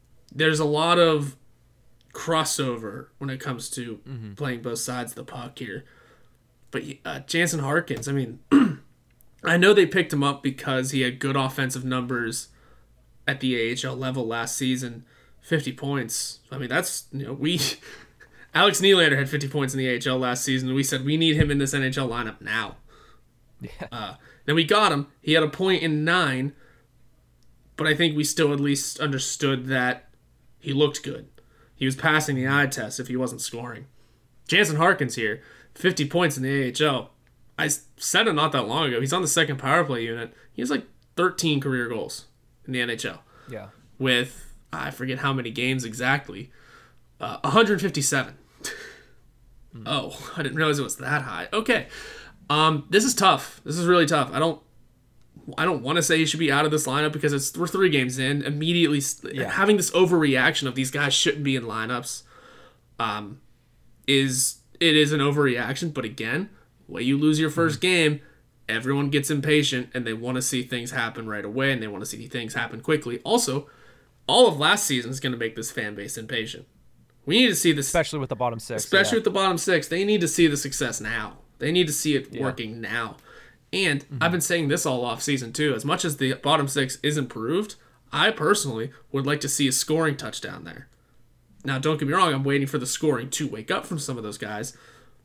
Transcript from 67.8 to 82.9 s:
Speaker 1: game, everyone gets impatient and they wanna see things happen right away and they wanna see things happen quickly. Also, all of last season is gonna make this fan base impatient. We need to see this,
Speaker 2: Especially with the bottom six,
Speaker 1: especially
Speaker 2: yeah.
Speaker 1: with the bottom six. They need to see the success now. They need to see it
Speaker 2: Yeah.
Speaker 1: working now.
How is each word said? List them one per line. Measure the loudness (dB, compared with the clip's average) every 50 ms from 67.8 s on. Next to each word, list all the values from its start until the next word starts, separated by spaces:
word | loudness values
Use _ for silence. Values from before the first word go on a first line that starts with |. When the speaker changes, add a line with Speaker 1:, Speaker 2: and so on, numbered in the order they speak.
| 2 2 4
Speaker 1:
game, | 4 4 4 2 0 -8 -16 -20 _ _ _ _ _ -6 -4
everyone | -4 -2 0 0 0 0 0 2
gets | 0 0 0 0
impatient | -2 -2 2 4 4 4 4 2 0 -2 -6 -4 -6
and | -6 -4
they | -4 -6
wanna | -6 -4 -4 -4 -2
see | -2 -2 -2 -4 -4
things | -4 -6 -6 -6 -6
happen | -4 -4 -4 -4 -6 -8 -10 -8
right | -8 -6 -6
away | -6 -2 0 0 2
and | 0 0
they | -2 -8
wanna | -8 -8 -8
see | -10 -10 -12 -12 -10
things | -8 -8 -8 -6 -6
happen | -6 -6 -6 -8 -8
quickly. | 0 0 0 0 0 -4 -8 -6 -2
Also, | 0 2 2 2 0 -2 -4 -6 -8 -20 -20 -20 -20 -20 _ _ _ _ _ -2 2
all | 6 8 8 8
of | 6 4
last | 2 2 4 2 2
season | 0 -2 -2 -2 -4
is | -8 -4
gonna | -4 -4 -2 -2
make | -4 -4 -4
this | -6 -8 -6
fan | -6 -6 -6 -6 -6
base | -8 -10 -10 -10 -10
impatient. | -10 -6 -6 -6 -6 -6 -10 -14 -16 _ _ _ _ -20 _ _ _ _ _ _ -4
We | 2 4 6
need | 6 6
to | 4
see | 4 4 2
this, | 2 2 0 0
Speaker 2:
Especially | 0 0 0 0 -2 -6
with | -4 -4
the | -4
bottom | -2 -2 -2 -2 -6
six, | -8 -8 -6 -6 -2
Speaker 1:
especially | 2 4 4 4 4 2 2
Speaker 2:
yeah. |
Speaker 1:
with | 2
the | 2
bottom | 0 2 2 2 0 0
six. | 0 2 2 2 2 0
They | -2 0 2
need | 2 2 2
to | 2 0
see | 2 4 4 4
the | 4 0
success | -4 -4 -4 -4 -4 -4 -4 -6
now. | -6 -6 -4 -4 -6 -8 -10 -16 -20 _ _ -4
They | -2 0
need | 2 2 2 2
to | 0
see | -2 0 0 0
it | 0 -2 -4
Speaker 2:
Yeah. | -8 -4 -4
Speaker 1:
working | -4 -4 -4 -8 -8 -8 -10
now. | -8 -6